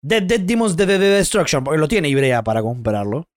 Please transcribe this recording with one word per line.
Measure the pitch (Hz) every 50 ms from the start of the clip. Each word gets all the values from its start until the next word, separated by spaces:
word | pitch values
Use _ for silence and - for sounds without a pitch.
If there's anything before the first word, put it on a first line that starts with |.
Dead | - 139 220 220 190
Dead | 180 240 226
Demons | 185 180 233 226 233 214 175
de, | 160 202
de, | 185 196
de | 190 196 196
Destruction, | 196 202 190 - - 208 165 - - 139 131
porque | 139 151
lo | 156 151 147
tiene | 233 208 165
Ibrea | 143 135 135 139 131 123 120 107
para | 113 110 113
comprarlo. | 107 113 120 123 113 113 107 104 101 104 104 143 175 _ _